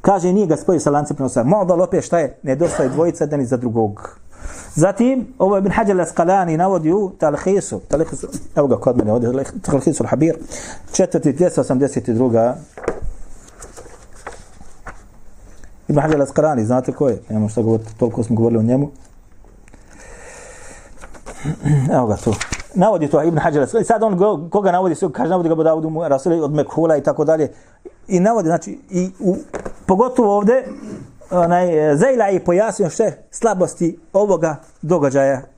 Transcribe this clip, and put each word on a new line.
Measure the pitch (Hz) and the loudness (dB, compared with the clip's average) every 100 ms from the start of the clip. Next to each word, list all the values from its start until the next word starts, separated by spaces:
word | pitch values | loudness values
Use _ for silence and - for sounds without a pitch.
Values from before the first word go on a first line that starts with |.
Kaže, | - 196 175 | 4 2 2
nije | 190 190 | 2 2
ga | 160 | 0
spojio | - 170 | 2 0
sa | 147 | 2
lancem | 143 143 151 | 0 -2 -4
prenosa. | 131 127 | -2 0
Mu'dal | 117 208 180 170 | 2 2 2 2
opet | 180 175 | 2 0
šta | - 170 | 0 -2
je? | 143 - | -2 -6
Nedostaje | 147 135 175 - 135 | -4 -2 0 0 -2
dvojica, | 135 170 - | 0 0 0
jedan | 147 147 | -2 -2
iza | 123 123 | -2 -2
drugog. | 123 113 110 104 - - - - - - - | -2 0 -2 -4 -16 -20 -20 -14 -14 -14 -8
Zatim, | - 175 190 240 269 - - | 0 0 2 0 0 -4 -2
ovo | 190 202 | 2 2
je | |
Ibn | 196 | 0
Hajar | - 208 185 | 0 2 0
al-Asqalani | 165 - 170 190 175 156 | 0 0 2 2 2 0
navodi | 185 185 156 | 0 2 2
u | 190 196 - | 0 -2 -2
Talhisu. | 156 147 185 190 - 101 - | -2 0 0 0 -2 -10 -4
Talhisu, | 143 160 147 - - - - | -2 -2 -6 -10 -12 -6 0
evo | 143 | 2
ga | 110 | 2
kod | - 120 | 2 2
mene | 107 | 2
ovdje, | 113 117 127 135 - | 0 0 -2 -6 -8
Talhisu | - 143 165 143 | -2 0 0 0
al-Habir, | 117 131 160 160 - - - - - | -2 2 2 0 -8 -14 -14 -16 -8
četvrti, | - 180 170 151 | 0 0 2 0
dvjesto | 135 180 - | 2 2 2
osamdeset | 131 131 135 131 117 | 0 0 0 -2 -2
druga. | 113 127 113 117 139 - - - - - - - - - - - - - - - - - - - - - - - - - - - - - - - - - | 0 2 4 2 -2 -12 -10 -8 -6 -6 -8 -12 -14 -20 -20 -20 -20 -20 -20 -20 -18 -18 -18 -20 -20 -20 -18 -18 -20 -20 -20 -20 -20 -20 -20 -20 -20 -2
Ibn | 143 | 0
Hajar | 156 151 | 2 2
al-Asqalani, | 139 - 151 135 | 2 2 0 0
znate | 107 123 127 | 0 0 -2
ko | 127 143 | -2 -2
je? | 101 - | -2 -4
Nemamo | 110 107 | -2 -2
šta | 113 | 0
govoriti, | 110 113 110 - | 0 0 -2 -2
toliko | 120 120 | -2 -2
smo | 113 113 | -2 2
govorili | 117 117 | 2 2
o | |
njemu. | 113 131 143 - - - - - - - - - - - - - - - - - - - - - - - - - 143 - 143 147 135 | 2 2 0 -6 -20 -20 -20 -20 -20 -20 -20 -20 -20 -20 -20 -20 -20 -20 -20 -20 -18 -20 -20 -20 -18 -18 -16 -10 -8 -6 0 2 2
Evo | 151 120 | 2 2
ga | 101 | 0
tu. | - 104 - - - | -2 -2 -6 -10 -6
Navodi | - 196 190 151 | 2 4 4 2
to | - | 2
Ibn | 160 160 | 2 2
Hajar | 170 147 | 0 0
al-Asqalani. | 123 226 | 0 0
Sad | 196 226 | 0 2
on | 220 180 | 2 2
go-, | 208 175 165 | 2 0 -2
koga | 202 196 | 0 2
navodi, | 175 185 | 2 0
sve | 151 180 | 0 -4
kaže, | 147 160 | -2 0
navodi | 185 170 | 0 2
ga | |
Abu | 160 | 2
Dawud, | 160 160 160 156 165 | 2 2 -2 -4 0
Rasuli, | 135 180 165 | 0 2 0
od | 147 | 0
Mekhula | 151 135 - 165 151 | 0 -2 0 2 2
i | |
tako | 139 143 | 0 0
dalje. | 151 160 139 - - _ - _ - | 2 2 0 -4 -20 _ -20 _ -2
I | 185 | 2
navodi, | 190 233 160 | 2 2 0
znači, | 165 - - - | -2 -4 -16 -6
i | 180 185 - | -4 -4 -2
u, | 196 220 - - - - - | -2 -2 -6 -12 -12 -12 0
pogotovo | 185 254 254 214 202 | 2 2 4 2 4
ovdje, | 202 254 - - - - - - - | 4 2 0 -14 -14 -16 -18 -20 -4
onaj, | 180 170 175 180 160 151 147 | 0 2 2 2 2 2 4
Zejla | 247 254 | 4 2
je | 202 185 | 2 0
pojasnio | - 180 220 196 180 | 2 2 2 0 -4
sve | - 214 139 - | 0 -2 -2 -18
slabosti | - 226 190 180 - 170 - - | -2 -2 0 -2 0 -4 -4 -4
ovoga | 190 208 175 160 151 - - | 0 2 2 0 -4 -12 -12
događaja | 151 175 143 135 135 131 - | -2 2 2 2 2 0 -6